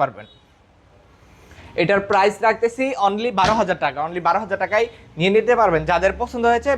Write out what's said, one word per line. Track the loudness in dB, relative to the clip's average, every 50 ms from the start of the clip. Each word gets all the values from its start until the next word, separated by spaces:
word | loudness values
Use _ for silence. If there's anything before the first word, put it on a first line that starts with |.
| 0
পারবেন। | -2 -4 -10 -18 -20 -20 -20 _ _ _ _ _ _ _ _ _ _ _ _ _ _ _ _ _ _ -20 -20 -20 -20 -20 -20 -20 -10 -4 -2 0
এটার | 0 0 0 0 0
প্রাইস | 2 2 2 2 2 2 0
রাখতেছি | 0 0 2 -2 -4 -2 -2 -4 -4 -2 0 0
only | 0 0 0 -4 -2 0 0
বারো | 2 2 2 0
হাজার | 0 0 -2 -2 -2
টাকা। | -4 -2 -4 -6
Only | -6 -6 -2 0 0
বারো | 0 0 -2
হাজার | -4 -4 -4 -4
টাকায় | -2 0 0 -2 -2 -4 -12 -20 -18 -6 -2
নিয়ে | 0 2 2
নিতে | 2 2 2 2 4
পারবেন। | 4 4 2 0 0 0
যাদের | 0 2 2 0 0 -2
পছন্দ | -6 -6 -4 0 2 2 2
হয়েছে, | 2 0 -2 -2